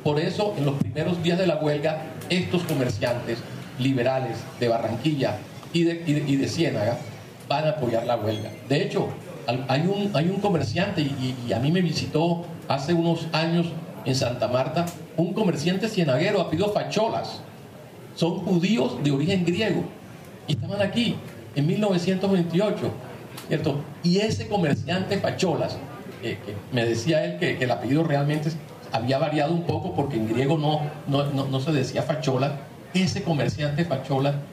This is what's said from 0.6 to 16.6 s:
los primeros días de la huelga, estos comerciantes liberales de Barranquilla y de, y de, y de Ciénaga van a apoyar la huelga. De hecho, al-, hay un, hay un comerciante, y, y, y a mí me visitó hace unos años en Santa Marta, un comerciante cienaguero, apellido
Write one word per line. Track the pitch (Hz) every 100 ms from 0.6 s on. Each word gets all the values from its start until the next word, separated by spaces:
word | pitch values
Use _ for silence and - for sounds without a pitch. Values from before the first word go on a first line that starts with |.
| 143
los | -
primeros | - 151 165 170
días | 165 180
de | 180
la | 151
huelga, | 151 147 156 156 - - -
estos | 180 175 180
comerciantes | - 143 123 - - 120 - 117 - - - -
liberales | 131 127 120 131 117 107 - -
de | 120
Barranquilla | 113 110 113 156 143 113 104 - - -
y | 170
de, | 170 170 170
y |
de, | 147 143
y | 139
de | 110
Ciénaga | - 139 117 104 - - - - - -
van | 131 123
a |
apoyar | 123 120 113 117
la | 117
huelga. | 107 107 - - -
De | 143
hecho, | 147 196 - - - - -
al-, | 127 -
hay | 135
un, | 175 202 208 143
hay | 170
un | 196
comerciante, | 202 160 - 165 202 170
y, | 139
y, | 131 127 123 120
y |
a | 113
mí | 139
me | 180
visitó | 170 143 131 151 170 170 - - -
hace | 147 175
unos | 170 170 160 -
años | 151 165 170 165 - - - -
en | 131
Santa | 120 117 113
Marta, | 123 135 175 170 - - -
un | 175
comerciante | 202 196 143 160 196 220
cienaguero, | 196 160 - 185 202
apellido | 165 160